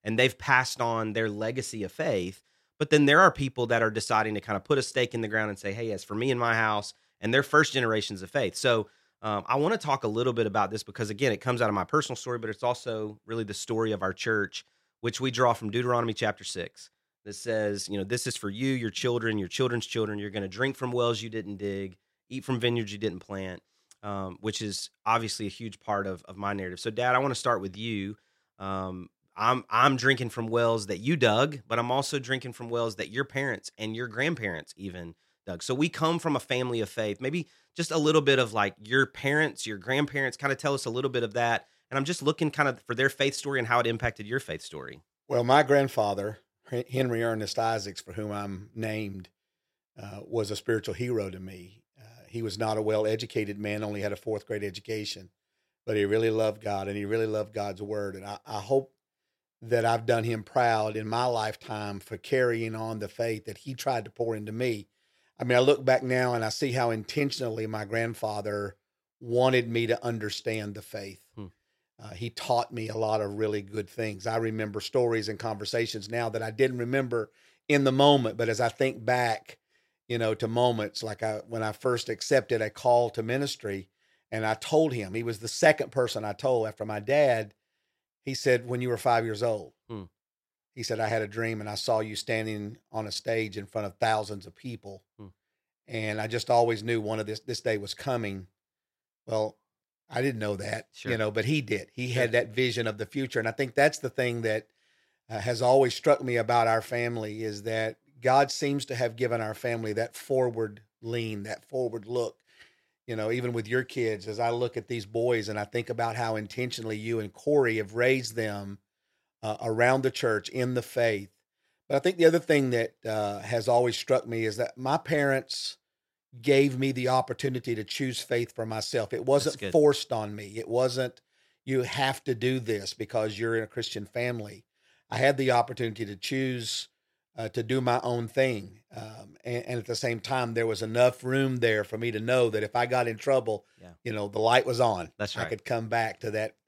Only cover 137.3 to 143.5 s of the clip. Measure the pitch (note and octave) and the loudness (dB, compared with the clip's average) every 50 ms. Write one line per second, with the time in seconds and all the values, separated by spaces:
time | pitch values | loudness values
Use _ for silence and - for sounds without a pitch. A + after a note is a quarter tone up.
137.3 | _ A#2+ A2+ A2 - B2 A2+ A2 C3 C3 B2+ B2 A#2+ B2 - B2 B2 A#2+ A#2 A2 | _ -10 -8 -6 -4 -4 -2 0 0 2 2 2 2 2 2 0 -2 -2 -2 0
138.3 | - C3+ C3 C3 A#2 G#2 G2 F#2+ G2 G#2+ _ _ - A2+ A2 A2 A2 A2+ G#2 G2+ | 2 2 2 2 2 -2 -6 -10 -16 -20 _ _ -16 -16 -14 -14 -16 -18 -20 -20
139.3 | - - - A#2+ A#2+ A#2+ - - B2 A#2+ G2+ - A#2 - - A#2+ A#2 A2 - - | -20 -14 -8 -6 -6 -6 -4 -4 -6 -6 -4 -4 -4 -2 -2 -2 -2 -2 -4 -2
140.3 | C3+ B2+ B2 A#2 A2+ A#2 A#2 A2+ A2 F#2+ A2+ A2 A2 A#2+ B2 B2+ B2 - B2 B2+ | -2 -2 -2 0 0 0 0 0 -2 -2 -4 0 4 6 6 6 4 2 -2 0
141.3 | C3 C3+ C3+ C3+ B2+ B2 A#2 A2+ A2 G#2+ G2+ - A2+ A2 A#2 A#2+ A2 G#2+ A2 A#2+ | 0 2 2 0 2 2 2 4 4 2 0 -2 -4 -4 -4 -4 -4 -2 0 2
142.3 | B2+ B2+ B2 A2+ G#2 G#2+ G#2+ G#2 - A#2+ B2 B2 B2+ B2 A#2+ A#2 A2 G#2 - D3 | 4 4 4 4 2 0 -2 -2 0 0 0 2 2 2 0 0 -2 -2 0 2
143.3 | C3+ C3 A2 A2+ | 2 2 2 0